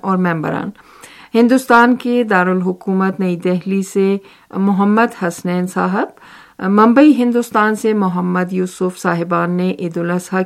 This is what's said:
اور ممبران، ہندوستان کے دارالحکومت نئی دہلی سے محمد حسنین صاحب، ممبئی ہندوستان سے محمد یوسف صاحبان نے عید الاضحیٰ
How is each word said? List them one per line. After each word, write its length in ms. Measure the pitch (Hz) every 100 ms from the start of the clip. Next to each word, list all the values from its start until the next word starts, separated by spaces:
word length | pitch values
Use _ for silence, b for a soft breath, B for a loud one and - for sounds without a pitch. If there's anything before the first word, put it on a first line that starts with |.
اور 160 | 196 185
ممبران، 540 | 180 165 156 170 - - B B B B B
ہندوستان 600 | 226 240 262 262 240 240 247
کے 280 | 247 240
دارالحکومت 960 | 220 185 180 185 185 185 - 190 190 190
نئی 160 | 185 175
دہلی 460 | 180 180 190 196
سے 340 | 190 202 196 196 b b b
محمد 760 | 190 196 196 202 214 175 -
حسنین 420 | 175 175 180 180 180
صاحب، 400 | 190 185 196 381 - B B B B
ممبئی 540 | 185 208 226 240 302 247
ہندوستان 580 | 240 240 240 220 214
سے 180 | 214 226
محمد 600 | 214 185 175 180 180 180
یوسف 460 | 185 185 - 185 180
صاحبان 520 | 185 170 170 170 170
نے 240 | 180 185 -
عید 180 | 175 170
الاضحیٰ 460 | 170 175 180 185